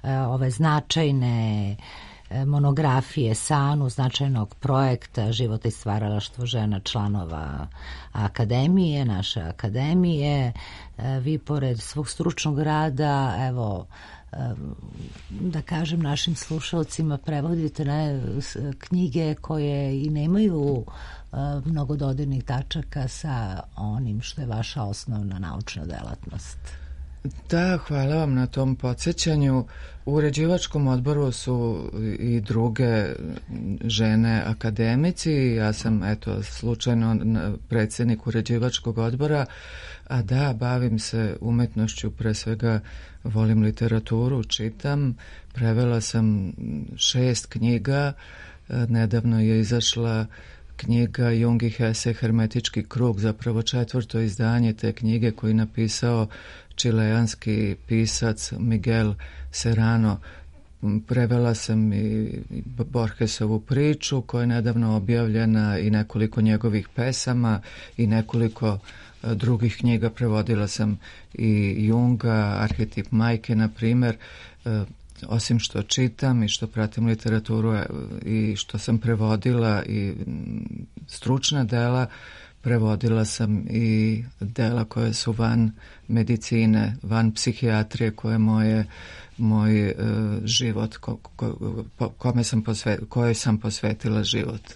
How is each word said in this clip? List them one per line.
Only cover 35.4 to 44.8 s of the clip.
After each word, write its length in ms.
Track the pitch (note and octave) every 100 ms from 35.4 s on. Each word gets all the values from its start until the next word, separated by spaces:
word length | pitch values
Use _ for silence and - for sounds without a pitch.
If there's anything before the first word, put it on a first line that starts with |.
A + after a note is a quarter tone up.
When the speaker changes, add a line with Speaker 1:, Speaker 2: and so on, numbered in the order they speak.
| C3 A2+ G#2+
Speaker 2:
sam, 300 | G#2+ A#2 G#2+
eto, 400 | F#2 G#2 - G2
slučajno 680 | G2+ - A#2 A2+ B2+ A#2 A2+
n-, 420 | A2 A2 A2 F2+ - -
predsjednik 580 | A2+ G#2+ - A#2+ A2 -
uređivačkog 680 | A2+ G#2+ A#2+ B2 - A#2 A2
odbora, 480 | A2+ B2+ D3 D3+ B2 - - - - - -
a 140 | B2+
da, 320 | G2+ B2+ C#3+ A2+
bavim 400 | B2 B2+ B2+ A2
se 380 | - A2+ A2 -
umetnošću, 720 | A2 A#2+ A#2 A2 A2 - A2
pre 220 | - A2
svega 460 | G#2+ - A2 A#2 A2 - - - -
volim 380 | A2+ G#2+ A2 A2
literaturu, 840 | G#2+ G#2+ A2+ A2 - A2+ B2 C3
čitam. 760 | A2 - A2 A3